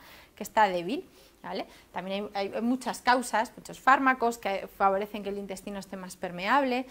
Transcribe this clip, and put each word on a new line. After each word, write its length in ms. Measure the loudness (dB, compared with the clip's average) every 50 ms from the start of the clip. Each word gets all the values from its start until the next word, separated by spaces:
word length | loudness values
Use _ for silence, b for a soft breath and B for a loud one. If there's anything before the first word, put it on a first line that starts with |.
| B B B B B B B
que 60 | -14 -14
está 260 | -2 4 4 4 4
débil, 400 | 4 0 -2 -2 -4 -6 -6 B B B B B B B -14
¿vale? 240 | -10 -8 -8 -8 B B B B B -12
También 380 | -10 -8 -6 -6 -6 -6 -6 -6
hay, 120 | -6 -6
hay, 80 | -4 -4
hay 80 | -2 0
muchas 380 | 0 0 0 -2 -6 -6 0
causas, 520 | 4 4 4 4 2 0 -2 -2 -2 -2 -6
muchos 240 | -14 -18 -18 -18 0
fármacos 580 | 4 6 6 6 6 2 2 2 0 -2 -2 -2
que 300 | -4 -4 -4 -4 -6 -8 -2
favorecen 460 | 2 2 4 4 2 0 -4 -6 -8 -8
que 60 | -6
el 80 | -8 -8
intestino 400 | -8 -10 -12 -12 -10 -10 -10 -10
esté 180 | -10 -10 -12
más 200 | -12 -12 -14 -12
permeable, 720 | -10 -8 -8 -6 -4 0 2 2 4 4 2 0 -2 -4 -6